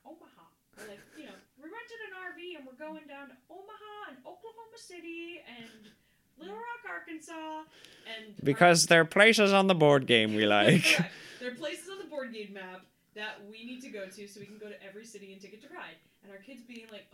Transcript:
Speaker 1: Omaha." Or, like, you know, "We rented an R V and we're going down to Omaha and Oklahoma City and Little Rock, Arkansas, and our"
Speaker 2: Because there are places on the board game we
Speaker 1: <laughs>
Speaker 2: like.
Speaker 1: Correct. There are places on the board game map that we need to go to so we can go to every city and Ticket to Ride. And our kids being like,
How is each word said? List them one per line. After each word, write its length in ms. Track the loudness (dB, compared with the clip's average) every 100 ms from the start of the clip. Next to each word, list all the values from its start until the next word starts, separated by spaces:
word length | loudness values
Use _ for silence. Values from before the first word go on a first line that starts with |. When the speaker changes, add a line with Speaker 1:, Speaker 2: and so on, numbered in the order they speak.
Speaker 1:
Omaha." 400 | -20 -20 -20 _ _ _ _ -20
Or, 60 | -18
like, 100 | -18 -20 -20
you 80 | -18
know, 100 | -18 _ _
"We 100 | -16
rented 300 | -14 -14 -14 -14
an 40 | -12
R 160 | -14 -12
V 200 | -14 -14
and 100 | -16
we're 80 |
going 320 | -16 -14 -14 -14
down 220 | -16 -18
to 80 | -20 _
Omaha 600 | -20 -18 -18 -16 -16 -16
and 80 | -16 -20
Oklahoma 500 | -18 -18 -18 -20 -20
City 640 | -18 -16 -14 -12 -12 -14 -18
and 440 | -18 -18 -20 -20 _ _ _ _ -18
Little 180 | -14 -10
Rock, 260 | -10 -10 -10
Arkansas, 720 | -12 -12 -14 -12 -12 -10 -10 -14 -20 -20 -20 -16
and 240 | -14 -14 -6
our" 80 |
Speaker 2:
Because 440 | -2 4 6 6 6
there 140 | 6
are 40 | 6
places 480 | 6 6 8 6
on 140 | 6 4
the 80 | 6
board 320 | 8 6 6
game 260 | 4 4 4
we 100 | 6
Speaker 1:
<laughs> 20 |
Speaker 2:
like. 360 | 6 8 8
Speaker 1:
Correct. 300 | 6 4 2 -6 -18 -12
There 120 | -12
are 40 | -8
places 320 | -8 -10 -12
on 120 | -14
the 60 | -12
board 240 | -10 -10
game 180 | -10 -14
map 320 | -14 -14 -16 -20 _ _
that 320 | -12 -12 -12 -16
we 160 | -16
need 180 | -14 -14
to 60 | -12
go 200 | -12 -12
to 180 | -14 -16
so 120 | -16
we 60 | -18
can 100 | -16
go 100 | -16
to 160 | -16
every 220 | -16 -18 -18
city 260 | -18 -18
and 80 | -20
Ticket 220 | -20 -20
to 80 | -18
Ride. 260 | -16 -16 -18 _ _
And 80 | -20
our 80 | -20
kids 240 | -20 -20
being 240 | -18 -18 -18
like, 140 | -20 -20